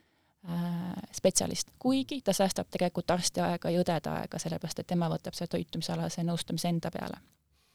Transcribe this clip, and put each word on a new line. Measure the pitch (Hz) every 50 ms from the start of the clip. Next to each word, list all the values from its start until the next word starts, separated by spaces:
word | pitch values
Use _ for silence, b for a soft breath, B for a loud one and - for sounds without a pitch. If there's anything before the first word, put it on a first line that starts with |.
| b b b b b b b _ -
äh, | 175 170 175 175 175 175 170 175 180 185 185 - - -
spetsialist. | - - 190 - - 190 - 180 - - - - -
Kuigi | - 254 262 269 269 - 302 262 -
ta | - 190
säästab | - 196 185 - - 185 -
tegelikult | - 190 180 175 - 180 - -
arsti | 170 180 175 - - 180
aega | 175 175 175 170 - 165 170
ja | 180
õdede | 180 - 170 151 - - 160
aega, | 170 - - - 165
sellepärast | - 165 165 165 - 160 - -
et | -
tema | - 180 175 170 160
võtab | 160 160 - - -
selle | - 175 -
toitumisalase | - 170 175 - - 170 156 - 170 165 165 170 - - 170
nõustamise | 170 170 165 - - - 160 - 175
enda | 170 165 - 170 -
peale. | - - - - - - _ _ _ _ _ _ _ _ _